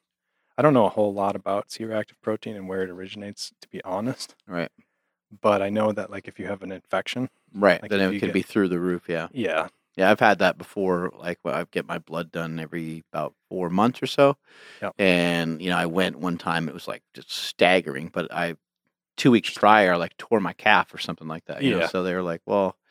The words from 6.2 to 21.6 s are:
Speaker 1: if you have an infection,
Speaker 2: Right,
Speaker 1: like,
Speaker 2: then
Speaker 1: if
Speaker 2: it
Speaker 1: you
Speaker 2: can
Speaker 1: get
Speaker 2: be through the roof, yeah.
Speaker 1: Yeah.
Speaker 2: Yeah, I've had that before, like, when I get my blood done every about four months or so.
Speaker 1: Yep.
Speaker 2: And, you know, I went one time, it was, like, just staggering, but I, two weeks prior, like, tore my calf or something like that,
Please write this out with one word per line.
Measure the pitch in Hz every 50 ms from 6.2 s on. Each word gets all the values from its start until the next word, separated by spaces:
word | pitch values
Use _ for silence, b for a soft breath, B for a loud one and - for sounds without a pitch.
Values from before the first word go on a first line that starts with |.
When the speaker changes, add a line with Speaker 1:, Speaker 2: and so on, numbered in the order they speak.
| -
Speaker 1:
if | - -
you | - 95
have | 92 101 95
an | 95 92
infection, | 95 92 _ _ - 95 - - - 127 127 127 _ _ _ _
Speaker 2:
Right, | - 98 101 98 90 -
Speaker 1:
like, | 107 98
Speaker 2:
then | 104 98
Speaker 1:
if | 98 92
Speaker 2:
it | 101
Speaker 1:
you | 101
Speaker 2:
can | 101 95
Speaker 1:
get | 87
Speaker 2:
be | 95 90
through | - - 113 98
the | 90 90 87
roof, | 85 90 90 85 _
yeah. | - 85 82 82 -
Speaker 1:
Yeah. | - 131 110 87 80 78 80 - _ _ _ _ _
Speaker 2:
Yeah, | - 95 98
I've | 107 -
had | 123 110 101 87
that | 98 90 85
before, | - - - - 104 98 92 90 87 90 - - -
like, | - 87 87 _ -
when | 82 67
I | 78 87 _
get | - 90 73
my | - 85 85
blood | 80 _ 78 82 85 80
done | - 85 82 80 80 82
every | 80 73 82 85 80 80 80 82 - _ -
about | 80 76 71 _ _ _
four | _ 92 92 90 85
months | 90 95 107 123 123 -
or | -
so. | - - - 143 139 139 _ B B B B B B B B
Speaker 1:
Yep. | 104 98 -
Speaker 2:
And, | - 101 92 87 87 87 87 85 85 82 80 82 78
you | 90 90
know, | 87
I | 87 87
went | 85 82 92 92 87 -
one | 67 80 90 85 82
time, | - 90 82 85 85
it | 76 -
was, | - -
like, | - - - _ _ _
just | 64 - -
staggering, | - - - - - - - 90 92 92 85 76 67 69 80 87
but | - 92 82 - -
I, | 85 85 85 82 _ _ _ _ _ _ _ _ _ _ _ _
two | - - 143
weeks | 120 107 - -
prior, | - - - 104 107 110 101 92 87
like, | 87 85 - _
tore | - - - 117 107
my | 95 82 -
calf | - - 107 107 90 85 - -
or |
something | - - - 85 _ 80
like | 80 78 85 _
that, | - 73 -